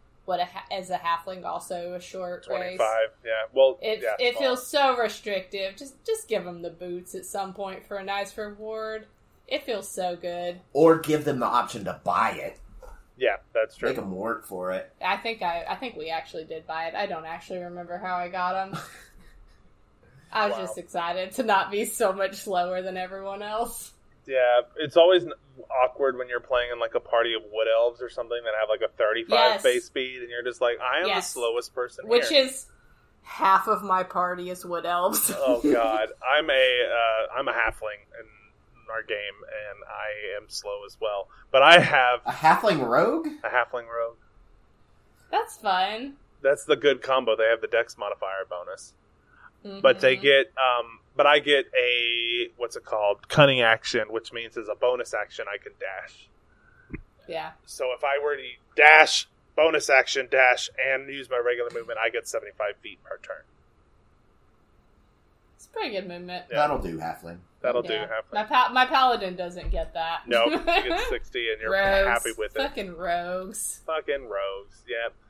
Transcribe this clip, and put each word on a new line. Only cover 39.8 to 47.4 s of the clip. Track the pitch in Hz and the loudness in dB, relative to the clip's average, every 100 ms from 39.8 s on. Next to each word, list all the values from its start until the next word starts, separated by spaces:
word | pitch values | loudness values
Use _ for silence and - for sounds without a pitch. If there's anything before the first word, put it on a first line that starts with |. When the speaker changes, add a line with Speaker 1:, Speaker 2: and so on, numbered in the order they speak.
| - | -14
Speaker 2:
I | 104 107 104 104 104 | -10 -8 -8 -8 -10
am | 104 | -10
slow | - 101 101 101 | -12 -8 -10 -10
as | - | -6
well. | 110 101 - - - | -4 -4 -8 -14 2
But | 131 | 8
I | 147 170 | 10 10
have | 135 143 123 123 120 | 8 4 4 2 -2
Speaker 3:
A | |
halfling | - 160 - 220 156 117 | 2 4 4 4 0 2
rogue? | 131 214 330 302 302 | 2 2 0 -4 -8
Speaker 2:
a | - | -2
halfling | 123 - 123 117 | 0 0 -4 -8
rogue. | 117 117 113 _ _ _ _ _ _ _ _ _ _ - | -6 -6 -8 _ _ _ _ _ _ _ _ _ _ -6
Speaker 1:
That's | 392 453 - | -4 -4 -6
fun. | 214 185 196 220 277 - _ _ | 0 0 0 -4 -10 -14 _ _
Speaker 2:
That's | 135 143 - | 0 2 2
the | 139 | 4
good | 143 131 | 4 2
combo. | - 131 117 | 2 0 2
They | 110 | 2